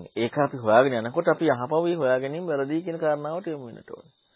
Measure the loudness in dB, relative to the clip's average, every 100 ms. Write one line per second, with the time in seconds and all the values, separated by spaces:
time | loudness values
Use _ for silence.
0 | -8 -2 -2 0 -2 0 6 6 6 2
1 | -2 0 0 2 2 0 0 0 0 0
2 | 2 2 0 -6 -4 -2 -2 -2 -4 -2
3 | -2 -2 -4 -6 -6 -8 -10 -16 -16 -18
4 | -18 _ _